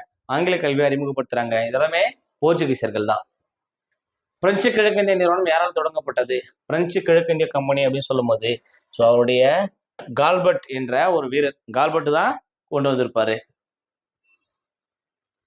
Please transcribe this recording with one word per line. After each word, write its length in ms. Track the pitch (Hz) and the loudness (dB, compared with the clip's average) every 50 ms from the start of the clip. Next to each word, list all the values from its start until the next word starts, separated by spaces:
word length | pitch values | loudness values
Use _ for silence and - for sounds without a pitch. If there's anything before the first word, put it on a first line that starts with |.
| - _ _ _ _ - 127 | -4 _ _ _ _ -6 -4
ஆங்கில 220 | 147 175 180 180 170 156 | -2 0 0 -2 -2 -2
கல்வியை 220 | 147 139 139 147 143 | -2 0 2 2 2
அறிமுகப்படுத்துறாங்க. 640 | 139 139 143 139 135 135 127 - - 120 117 117 113 113 117 117 | 0 0 -2 -4 -4 -6 -6 -4 -4 -4 -2 0 -2 -2 -2 -2
இதெல்லாமே 340 | 123 131 151 156 160 170 190 - - _ _ _ _ _ 143 | 0 0 0 0 0 0 -2 -2 -4 _ _ _ _ _ 2
போர்ச்சுகீசியர்கள் 640 | 156 170 165 165 135 131 - - 107 104 107 107 107 | 2 2 2 0 -2 -2 -2 -4 -4 -4 -4 -2 -2
தான். 120 | 107 107 - _ _ _ _ _ _ _ _ _ _ _ _ _ _ _ _ _ _ _ _ _ _ _ - | -2 -4 -6 _ _ _ _ _ _ _ _ _ _ _ _ _ _ _ _ _ _ _ _ _ _ _ 0
பிரெஞ்சு 260 | 185 202 196 196 247 - | 0 0 2 0 0 2
கிழக்கிந்திய 400 | 220 208 208 190 202 202 196 190 190 | 2 2 2 2 2 0 0 2 2
நிறுவனம் 300 | 180 175 175 190 185 170 | 2 2 2 0 0 0
யாரால் 260 | 156 165 175 180 - | 0 0 0 -2 -2
தொடங்கப்பட்டது? 600 | 160 151 160 160 156 143 143 127 - 123 120 127 127 - - _ _ _ - | -4 -4 -2 -4 -6 -8 -4 -4 -4 -2 -2 -4 -6 -6 -10 _ _ _ -4
பிரெஞ்சு 300 | 147 165 175 175 175 190 - | -2 -2 -2 -2 -2 -4 0
கிழக்கிந்திய 400 | - 165 170 170 170 165 156 160 - - | 2 2 2 2 0 0 0 -2 -2 -2
கம்பெனி 280 | 143 139 139 139 139 139 | -4 -2 0 0 0 0
அப்படின்னு 240 | 131 131 139 135 - | 0 -2 -2 -4 -2
சொல்லும் 200 | 135 127 120 117 | -2 -2 0 0
போது 180 | 113 110 113 117 120 - _ _ _ _ _ _ - | -2 -2 0 -4 -4 -4 _ _ _ _ _ _ -2
so, 60 | - 117 117 | 2 4 4
அவருடைய 340 | 120 120 120 120 127 123 127 135 156 180 202 196 - _ _ _ _ - - - 120 123 | 6 4 4 4 4 4 4 4 4 2 0 -4 -8 _ _ _ _ -20 -16 -8 -2 2
கால்பர்ட் 460 | 143 160 180 185 180 180 175 180 - - 131 131 | 2 2 2 2 2 0 0 0 -6 -8 -8 -8
என்ற 140 | 131 120 123 135 160 185 180 | -6 -2 0 0 2 2 0
ஒரு 120 | 165 139 127 127 | 0 -2 -2 -2
வீரர், 240 | 147 147 139 - _ _ - 110 | 0 -2 -2 -4 _ _ -6 -2
கால்பர்ட் 320 | 127 147 160 156 165 147 151 147 | 0 0 0 0 -2 0 0 0
தான் 160 | 160 185 247 - 381 - _ _ _ _ _ | 2 0 0 -2 -6 -12 _ _ _ _ _
கொண்டு 180 | 151 143 139 139 | -4 -2 0 0
வந்திருப்பாரு. 440 | 135 127 123 117 - 117 110 110 110 113 - _ _ _ _ _ _ _ _ _ _ _ _ _ _ _ _ _ _ _ _ _ _ _ _ _ _ _ _ _ _ _ _ _ _ _ _ _ _ _ _ | 0 0 -2 -2 0 0 0 0 -2 -4 -6 _ _ _ _ _ _ _ _ _ _ _ _ _ _ _ _ _ _ _ _ _ _ _ _ _ _ _ _ _ _ _ _ _ _ _ _ _ _ _ _